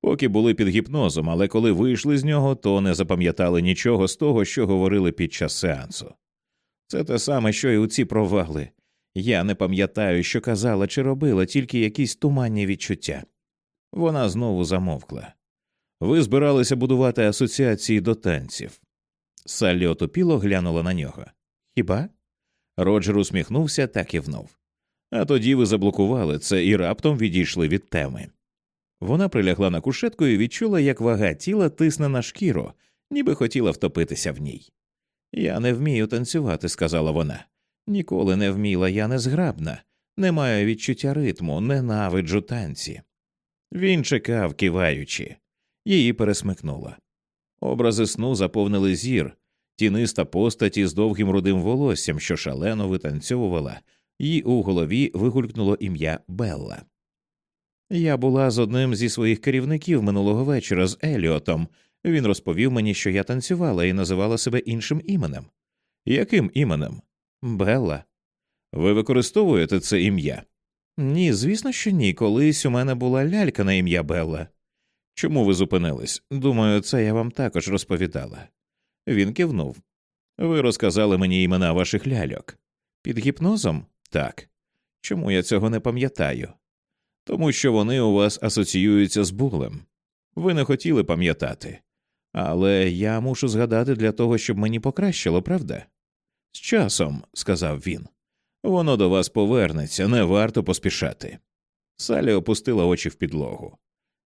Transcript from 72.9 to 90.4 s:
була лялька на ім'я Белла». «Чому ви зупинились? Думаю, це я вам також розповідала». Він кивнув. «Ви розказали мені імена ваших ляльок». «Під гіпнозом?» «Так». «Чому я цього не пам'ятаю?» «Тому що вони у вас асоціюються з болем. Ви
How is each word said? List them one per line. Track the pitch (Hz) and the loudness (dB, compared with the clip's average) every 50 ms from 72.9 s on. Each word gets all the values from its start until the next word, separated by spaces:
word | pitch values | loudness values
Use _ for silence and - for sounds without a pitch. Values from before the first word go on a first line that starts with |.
| 127 | -2
була | 120 127 127 127 135 139 | -2 0 0 0 2 0
лялька | 160 196 214 196 139 - - 98 | 0 0 0 0 0 0 0 2
на | 95 | 2
ім'я | 95 92 90 87 85 85 | 2 2 2 2 2 0
Белла». | 78 73 82 87 80 80 78 80 85 - _ _ _ _ _ _ _ _ _ _ _ _ _ | 0 -2 -2 -2 -2 -4 -6 -8 -10 -12 _ _ _ _ _ _ _ _ _ _ _ _ _
«Чому | - - 156 156 135 107 | -4 -2 0 2 2 4
ви | 98 92 | 4 4
зупинились? | 85 95 80 98 90 85 82 69 58 - - - - - _ | 2 2 0 0 0 0 -2 -4 -6 -6 -8 -10 -10 -10 _
Думаю, | 135 139 127 139 123 113 110 107 104 104 | -6 -2 0 0 2 2 2 4 2 2
це | 95 - 135 123 110 | 0 0 0 0 0
я | 107 | 0
вам | 107 113 113 120 | 0 -2 -2 -4
також | - - 131 104 - 85 - 95 | -4 -4 -4 -2 -2 -4 -2 -2
розповідала». | 98 98 - - 92 82 92 80 - 69 64 55 - - - - _ _ _ _ _ _ _ _ _ _ _ | -2 -2 -2 -2 -2 -2 -2 -4 -4 -8 -10 -10 -14 -18 -20 -20 _ _ _ _ _ _ _ _ _ _ _
Він | - 123 101 98 101 | -2 0 2 2 0
кивнув. | 131 180 175 165 123 90 73 67 60 - _ _ _ _ _ _ _ _ _ _ _ - | 0 0 0 0 0 -2 -4 -4 -8 -14 _ _ _ _ _ _ _ _ _ _ _ -4
«Ви | - 165 165 151 | -2 0 0 2
розказали | 127 120 - - 113 95 82 107 107 104 95 90 | 2 0 0 2 0 0 2 2 4 4 4 4
мені | 95 92 92 92 | 2 2 4 4
імена | 92 90 92 92 92 82 | 4 4 2 2 2 2
ваших | 82 90 90 - - 101 - | 2 2 0 0 -2 -2 -2
ляльок». | 139 131 110 80 64 - - - - - _ _ _ _ _ _ _ _ _ | -2 -2 -2 -2 -4 -6 -10 -12 -16 -20 _ _ _ _ _ _ _ _ _
«Під | - 139 117 117 | -8 -6 -6 -2
гіпнозом?» | 110 139 139 - 160 190 220 208 147 92 78 - - - _ _ _ - | -2 -2 -2 0 0 0 0 0 0 -2 -2 -2 -6 -12 _ _ _ -6
«Так». | - 80 67 60 - - - _ _ _ _ _ _ _ _ _ _ _ | -4 -4 -4 -4 -8 -12 -20 _ _ _ _ _ _ _ _ _ _ _
«Чому | - - 101 165 156 101 | -8 -6 -6 -4 -2 0
я | 98 90 | 0 0
цього | 87 - 117 95 107 110 | 0 0 0 0 2 0
не | 113 110 | -2 -2
пам'ятаю?» | - 123 117 123 135 131 - - 82 69 65 60 - - - _ _ _ _ _ _ _ _ _ _ _ _ _ _ | -2 -4 -2 -2 -4 -4 -2 -2 -2 -2 -2 -6 -8 -12 -16 _ _ _ _ _ _ _ _ _ _ _ _ _ _
«Тому | - - - 160 147 | -8 -4 0 0 0
що | 120 - - 131 | 0 2 2 2
вони | 113 107 104 113 131 131 | 2 2 2 2 0 2
у | 117 107 | 2 4
вас | 101 101 101 107 - - | 4 4 4 2 2 -2
асоціюються | - 107 - 113 95 - - 92 95 104 104 104 101 95 - 104 98 | -4 -2 0 0 0 0 2 2 4 4 6 4 4 2 2 0 -2
з | 87 | -2
болем. | 92 107 135 135 101 76 64 52 50 - - _ _ _ _ _ _ _ _ _ _ | -2 -2 -2 -2 -2 -4 -4 -6 -8 -14 -18 _ _ _ _ _ _ _ _ _ _
Ви | 160 | -4